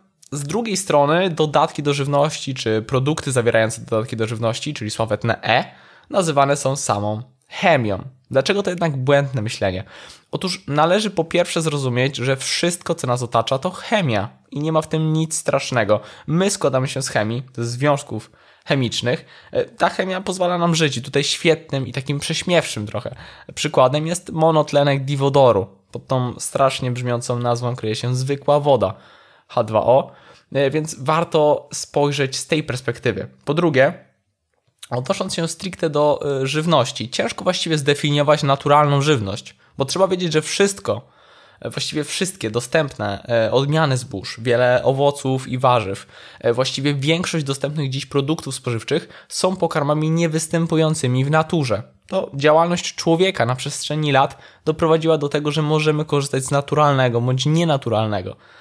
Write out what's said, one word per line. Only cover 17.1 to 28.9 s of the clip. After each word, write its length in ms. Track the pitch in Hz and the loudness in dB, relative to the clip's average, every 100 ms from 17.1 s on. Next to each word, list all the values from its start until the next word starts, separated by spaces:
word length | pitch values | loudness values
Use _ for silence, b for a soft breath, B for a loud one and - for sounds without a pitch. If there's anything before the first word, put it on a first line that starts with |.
| 120 107 120 127 - | -2 -2 -4 -8 -8
ze 100 | 117 | -6
związków 680 | 120 147 139 - 107 - b b b - | 0 0 0 -2 -10 -12 b b b -2
chemicznych. 600 | 143 120 - 120 131 B B B | 0 0 -2 -2 -2 B B B
E, 140 | - - | -4 -4
ta 240 | - 180 | 0 0
chemia 320 | - 185 185 | 0 -4 -4
pozwala 360 | 196 185 175 175 | -4 -2 0 2
nam 180 | 170 160 | 2 2
żyć 220 | 156 131 | 0 -2
i 40 | |
tutaj 220 | 120 139 | -2 -2
świetnym 640 | 143 - 170 156 - 139 131 | 0 0 2 0 -2 -6 -6
i 60 | |
takim 260 | 127 131 143 | -6 -6 -4
prześmiewczym 680 | - 160 - 175 - - 104 | -4 -6 0 0 0 -4 -8
trochę 280 | 107 - B B B - - | -8 -8 B B B -14 -6
przykładem 520 | 151 - 127 147 160 | 0 4 4 2 -2
jest 240 | 170 - | -6 -6
monotlenek 720 | 160 160 156 147 143 143 139 135 | 0 2 2 2 2 2 0 -2
diwodoru. 640 | 143 139 139 131 101 95 - _ | -2 2 6 6 4 0 -8 _
Pod 160 | - - | -12 -4
tą 320 | 131 123 - | -2 -2 -6
strasznie 520 | - - 135 - 127 | -4 2 2 2 -4
brzmiącą 480 | 123 123 120 - 123 | -4 -4 -4 -2 -2
nazwą 360 | 120 120 123 120 | -2 -2 -4 -4
kryje 200 | 110 110 | -4 -4
się 200 | 123 127 | -2 -2
zwykła 440 | 131 139 - 147 | -2 -2 2 2
woda, 340 | 147 127 98 | 4 4 2